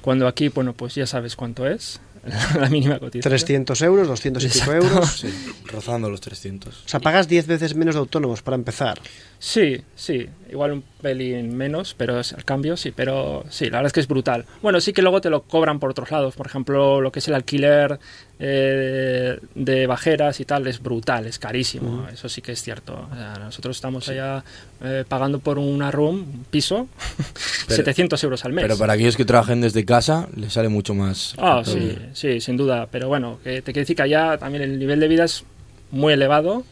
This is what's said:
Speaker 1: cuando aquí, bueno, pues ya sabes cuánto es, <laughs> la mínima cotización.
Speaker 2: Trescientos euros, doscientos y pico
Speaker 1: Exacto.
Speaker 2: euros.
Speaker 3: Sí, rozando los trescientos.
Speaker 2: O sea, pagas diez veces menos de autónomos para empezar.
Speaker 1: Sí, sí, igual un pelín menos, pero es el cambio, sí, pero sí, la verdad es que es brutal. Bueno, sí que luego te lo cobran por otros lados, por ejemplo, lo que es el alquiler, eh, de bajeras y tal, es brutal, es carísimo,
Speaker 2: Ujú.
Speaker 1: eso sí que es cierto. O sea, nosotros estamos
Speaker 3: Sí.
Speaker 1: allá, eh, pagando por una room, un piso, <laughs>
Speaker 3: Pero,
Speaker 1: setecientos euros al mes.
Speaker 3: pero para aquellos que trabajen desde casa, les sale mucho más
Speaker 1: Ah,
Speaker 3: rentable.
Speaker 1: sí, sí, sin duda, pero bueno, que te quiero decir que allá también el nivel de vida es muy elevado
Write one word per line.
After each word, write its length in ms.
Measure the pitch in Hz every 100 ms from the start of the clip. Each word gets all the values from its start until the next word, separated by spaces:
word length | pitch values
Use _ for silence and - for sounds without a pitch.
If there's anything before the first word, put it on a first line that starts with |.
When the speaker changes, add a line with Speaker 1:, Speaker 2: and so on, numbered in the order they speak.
Speaker 1:
cuando 260 | - 131 127
aquí, 220 | - 147
bueno, 240 | 139 127
pues 220 | 120 120 -
ya 120 | 127
sabes 300 | 127 120 -
cuánto 280 | 120 117 131
es, 360 | 214 - - - -
<laughs> 360 | - 104 123 151
la 80 | 135
mínima 300 | 151 135 143
cotización. 320 | 127 123 135
Speaker 2:
Trescientos 500 | 131 131 139 127 123
euros, 260 | 165 196 180
doscientos 340 | 120 143 127
y 60 | 131
pico 240 | 117 139
Speaker 1:
Exacto. 120 | 156 180
Speaker 2:
euros. 320 | 185 165 -
Speaker 3:
Sí, 120 | 110 95 90 - -
rozando 420 | 110 107 117 110
los 100 | 98
trescientos. 640 | - 101 98 98 - - -
Speaker 2:
O 40 |
sea, 100 | 143
pagas 300 | 151 175 170
diez 180 | 170 156
veces 280 | 165 160 151
menos 200 | 165 151
de 40 |
autónomos 420 | 131 160 139 117
para 140 | - 127
empezar. 440 | 120 - 131 - - - - -
Speaker 1:
Sí, 420 | - 226 165 127 - -
sí, 320 | - 139 120 165 -
igual 200 | 135 143
un 100 | 143 139 _
pelín 560 | 143 131 127 123 117 123
menos, 380 | 139 151 196 -
pero 220 | 123 123
es 120 | 120
el 120 | - -
cambio, 320 | 139 147 170
sí, 140 | - -
pero 480 | 127 135 139 147 147
sí, 160 | - 151
la 60 | 120
verdad 80 | 139
es 60 |
que 60 | 165
es 60 | 147
brutal. 380 | 131 127 120 - -
Bueno, 180 | 214 180
sí 140 | 185
que 80 | 196
luego 180 | 190 185
te 120 | 180
lo 100 | 151
cobran 380 | - 160 156 147
por 100 | 143
otros 220 | 131 127
lados, 240 | 156 135 -
por 100 | 139
ejemplo, 560 | 139 127 139 139 139
lo 100 | 131
que 60 | 139
es 100 | 143
el 60 |
alquiler, 640 | 143 123 143 143 147 143 143 - - - -
eh, 1000 | 139 135 135 135 131 131 131 127 127 - - -
de 320 | 131 131 131
bajeras 520 | 123 165 151 147 135
y 40 | 135
tal, 220 | 143 131
es 120 | 120
brutal, 460 | 127 117 110 120 110
es 140 | 113
carísimo, 640 | 113 123 123 127 123 120
Speaker 2:
Ujú. 60 | 131
Speaker 1:
eso 160 | 120 123
sí 140 | -
que 80 | -
es 100 | 117
cierto. 460 | - 104 - - -
O 40 | 123
sea, 180 | 104 104
nosotros 360 | 107 - 127 131
estamos 280 | 131 131 123
Speaker 3:
Sí. 60 |
Speaker 1:
allá, 320 | 135 135 135 - - - -
eh, 220 | 127 131 131
pagando 320 | 135 135 139
por 180 | 147 143
una 320 | 143 143 143
room, 280 | 143 151 190
un 260 | 160 131 127
piso, 360 | - - 202 254 -
<laughs> 680 | - - 139 - - - -
Speaker 3:
Pero, 120 | 113
Speaker 1:
setecientos 460 | 143 139 175 147
euros 220 | 147 127 123
al 80 |
mes. 80 | 160
Speaker 3:
pero 140 | 110 107
para 160 | 107
aquellos 240 | 107 120 113
que 80 | 113
trabajen 340 | 117 117 120
desde 240 | 117 110 101
casa, 420 | 120 117 156 - -
les 180 | 107
sale 160 | 117 113
mucho 240 | 104 101
más 400 | 101 98 95 - -
Speaker 1:
Ah, 240 | - 127 -
Speaker 3:
rentable. 300 | 180 170 - -
Speaker 1:
sí, 200 | - 143
sí, 80 | 117
sin 160 | 123 127
duda, 300 | 139 123 117
pero 160 | 127 131
bueno, 320 | 143 120 117
que 200 | 127 131
te 100 | 135
quiero 80 | 135 139
decir 100 | 165
que 80 |
allá 340 | 139 156 160 151
también 240 | 135 143
el 140 | 139 135
nivel 220 | 135 147
de 80 | 156
vida 160 | 165
es 200 | 170 - - - - - -
muy 240 | 135 151
elevado 500 | 143 139 151 165 226 254